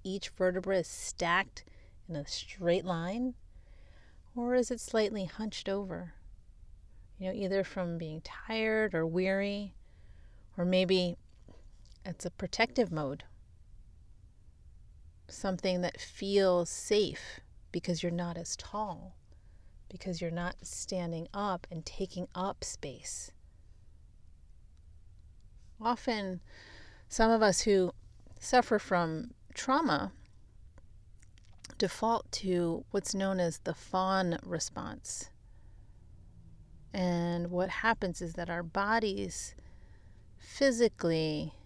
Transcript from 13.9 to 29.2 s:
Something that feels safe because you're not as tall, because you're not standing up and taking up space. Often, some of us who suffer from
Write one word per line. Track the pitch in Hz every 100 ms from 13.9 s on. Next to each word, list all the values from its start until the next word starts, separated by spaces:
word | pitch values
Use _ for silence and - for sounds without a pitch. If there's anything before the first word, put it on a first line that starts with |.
| - - - - - - - - - - - - - -
Something | - 196 185 190 180
that | 175 -
feels | - - 196 202 190 175 170
safe | - - 208 190 - - - - - -
because | 170 - 165
you're | 175
not | 170 175 170
as | 170 -
tall, | - 208 214 160 - - - - - - - - -
because | 190 190 170
you're | 170
not | 165 180 -
standing | - - - 185 170 165 165
up | 202 208 180 -
and | 165 -
taking | - 190 175 180
up | 180 190 -
space. | - - 143 - - - - - - - - - - - - - - - - - - - - - - - - - - - - -
Often, | 220 240 - 214 196 180 - - - - - - -
some | - 220
of | 226
us | 214 175
who | 220 196 180 - - - - -
suffer | - 254 - 214
from | - 180 165 160